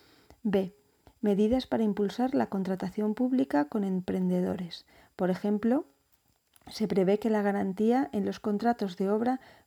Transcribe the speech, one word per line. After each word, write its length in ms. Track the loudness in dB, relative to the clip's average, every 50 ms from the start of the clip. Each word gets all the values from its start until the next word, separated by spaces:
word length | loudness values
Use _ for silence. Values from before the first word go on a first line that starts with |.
| _ _ _ _ _ -20 -14 _ -2
B. 300 | 0 0 0 0 -2 -6 _ _ _ _ _ _ -20 -10 _
Medidas 480 | 0 0 2 4 4 2 2 0 0
para 160 | 0 0 0 0
impulsar 520 | 0 0 0 -2 -2 0 -2 -2 0 0
la 120 | 0 0
contratación 640 | 0 -2 -4 -2 -2 -4 -4 -4 -6 -4 -2 -2 -2 0
pública 520 | 0 0 0 2 0 0 0 0 0 0
con 180 | 0 -2 -2 -2
emprendedores. 1040 | 0 -2 -2 -2 -2 -2 0 0 0 0 0 0 -2 -2 -4 -8 -10 -12 -16 -18 _ -20 -20 -20 _ _
Por 120 | -2 0 0
ejemplo, 580 | 0 0 0 0 0 0 2 2 2 0 -2 -4 _ _ _ _ _ _ _ _ _ _ _ _ _ _ _ -14
se 160 | -6 -4 -2
prevé 320 | 0 2 2 4 4 2
que 120 | 2 2 0
la 120 | 0 2
garantía 680 | 2 0 0 0 -2 -2 -2 0 2 2 4 2 0 0
en 140 | -2 -2 -2
los 160 | -2 -4 -4
contratos 560 | -4 -2 -2 0 2 0 0 0 -2 -6 -4
de 120 | -2 0 0
obra 300 | 0 2 0 0 -2 -4 -6 -14 -20 -20 _